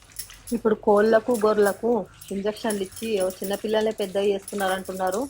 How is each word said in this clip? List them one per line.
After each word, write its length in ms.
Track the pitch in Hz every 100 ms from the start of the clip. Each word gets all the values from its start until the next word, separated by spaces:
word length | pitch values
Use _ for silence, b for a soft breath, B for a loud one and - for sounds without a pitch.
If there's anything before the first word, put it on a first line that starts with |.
| - - - - -
ఇప్పుడు 240 | 233 220 214 -
కోళ్ళకు, 460 | 208 220 220 220 233
గొర్రెలకు 460 | 214 208 202 190 226 233 185 - -
ఇంజక్షన్లు 480 | 196 202 208 233 208 190
ఇచ్చి 200 | - 226 208
ఏవో 120 | 185 -
చిన్నపిల్లలే 540 | 190 196 214 220 214 214
పెద్దగా 260 | 196 196 202
చేస్తున్నారు 420 | 196 - 202 190 190
అంటున్నారు. 420 | 185 190 185 196 277